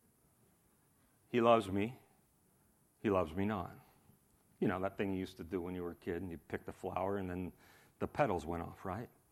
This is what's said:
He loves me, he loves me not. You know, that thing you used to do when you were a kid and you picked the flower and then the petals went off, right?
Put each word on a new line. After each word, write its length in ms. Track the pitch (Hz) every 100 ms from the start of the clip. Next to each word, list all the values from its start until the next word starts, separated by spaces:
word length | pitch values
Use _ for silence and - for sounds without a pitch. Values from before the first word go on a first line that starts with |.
| _ _ _ _ _ _ _ _ _ _ _ _ _
He 100 | 120
loves 300 | 117 113 95
me, 240 | 98 113 127 - _ _ _ _ _ _ _ _ _
he 80 | 110
loves 240 | 95 78 87
me 100 | 104
not. 260 | 101 85 - - - - - _ _ _ -
You 100 | 139
know, 100 | 92
that 180 | 95 -
thing 140 | 98
you 60 | 95
used 180 | 92 -
to 60 |
do 180 | 82 92
when 140 | 90 92
you 80 |
were 80 | 87
a 40 | 80
kid 260 | - 85
and 100 | 90
you 80 | 82 -
picked 180 | 95 -
the 60 |
flower 460 | - 92 90 95 101
and 120 | 92
then 220 | 90 90 - - - - -
the 80 | 98
petals 380 | - 139 87 76
went 180 | 85
off, 220 | 87 92 95
right? 240 | 98 120 - _